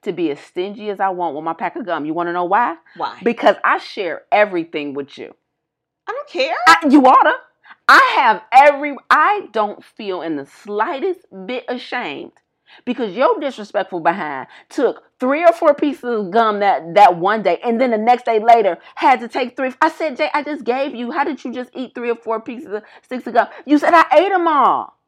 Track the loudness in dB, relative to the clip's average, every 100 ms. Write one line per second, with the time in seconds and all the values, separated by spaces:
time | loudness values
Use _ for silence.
0 | -8 -4 -4 -4 -10 -8 -8 -8 -10 -4
1 | -4 -2 -4 -4 -8 -6 -8 -8 -6 -6
2 | -4 -4 -4 -4 0 0 0 -4 _ -10
3 | -10 -4 -4 0 0 2 0 -2 -4 -8
4 | -8 -8 _ 2 2 0 -6 -8 -8 -8
5 | -10 -12 -18 -18 _ _ _ _ _ _
6 | -12 -12 -10 -4 -4 -2 2 2 4 4
7 | 6 6 4 0 -8 _ _ -12 4 4
8 | 6 2 2 0 4 6 6 4 -4 -8
9 | _ 2 2 0 -4 -4 -4 -4 -18 _
10 | -8 -6 -4 -6 -8 -18 -10 -4 -4 -2
11 | -6 -6 _ -18 -8 -8 -8 -10 -8 -8
12 | -8 -10 -14 _ _ _ _ -16 -10 -6
13 | -6 0 0 0 -4 -8 -8 -6 -4 -2
14 | -2 -2 -6 -10 -12 -18 _ -2 -2 -2
15 | _ _ -2 2 2 4 2 2 -2 -4
16 | -4 -4 0 2 2 2 0 0 0 6
17 | 6 6 0 0 0 0 -2 0 0 0
18 | 2 2 2 0 4 4 4 -2 -10 -2
19 | 2 2 0 -6 -6 -4 -6 0 -2 0
20 | -8 -4 -4 -2 -6 -8 -4 -4 -4 -6
21 | -8 -4 -4 -4 -8 -10 -10 -10 -12 -8
22 | -4 -4 -4 -6 -6 -14 -10 -10 -12 -20
23 | _ -10 -2 0 0 -4 0 2 4 4
24 | 6 4 4 0 0 2 4 2 -2 _